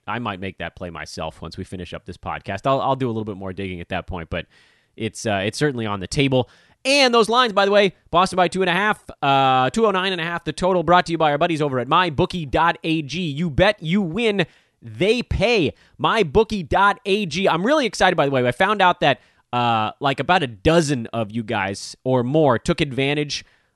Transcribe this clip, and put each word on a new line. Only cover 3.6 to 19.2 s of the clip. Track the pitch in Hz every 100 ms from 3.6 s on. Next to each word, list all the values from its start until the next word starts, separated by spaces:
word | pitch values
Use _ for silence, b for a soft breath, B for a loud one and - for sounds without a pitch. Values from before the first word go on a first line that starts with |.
| 98 90
at | 85
that | 92 -
point, | 90 80
but | 85 - b b b b
it's, | - 110 - 117
uh, | 98
it's | 104 -
certainly | 147 123 110
on | 101
the | 90
table. | 147 143 131 117 b b b
And | 262 285 254
those | 233 214
lines, | 240 247
by | 196
the | 196
way, | 202 196 - _
Boston | 165 185 180
by | 175
two | 185
and | 185
a |
half, | 170 214 202 - -
uh, | 139 135 135 131 127
two | 226 220
oh |
nine | 190 190
and | 180
a |
half | 165 170
the | -
total, | - 185 185
brought | 160 180 170
to |
you | 160
by | 156
our | 147
buddies | 175 156
over | 147 127
at | 123
my | 165 180
bookie | 135 180 180 143
dot | 160 165 165
A | 165 160
G. | 139 160
You | 170 139 175
bet, | 131 196 -
you | 160 202
win, | 175 185 226 202 170 b b b
they | 113 110 190 247
pay. | - - 214 233 135 b b b
My | 156 220
bookie | 165 170 220 214
dot | 143 180 202 196
A | 202 202 190
G. | 156 180
I'm | 160 214
really | 311 233
excited, | - 190
by | 165 143
the |
way. | 135 123
I |
found | - 190 208
out | 180 -
that, | 151 127